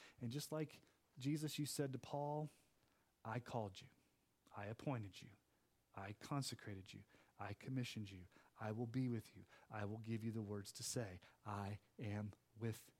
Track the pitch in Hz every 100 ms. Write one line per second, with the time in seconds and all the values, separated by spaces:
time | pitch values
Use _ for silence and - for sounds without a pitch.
0 | - - 120 143 - 156 151 - - -
1 | _ - 135 151 151 - 143 - 139 131
2 | - 143 147 151 151 - - _ - _
3 | _ _ 110 117 - 120 104 95 - -
4 | _ _ _ _ - 104 101 117 151 123
5 | 101 - - - _ _ _ _ _ -
6 | 98 107 - 139 - 117 110 95 92 104
7 | - - - - 104 104 - 131 123 110
8 | 101 95 90 - - - 110 107 117 127
9 | 127 113 - 98 - - - 107 101 110
10 | 110 113 113 110 101 104 101 - - -
11 | 101 90 - - 107 101 101 107 - -
12 | 110 104 107 - _ 107 113 107 -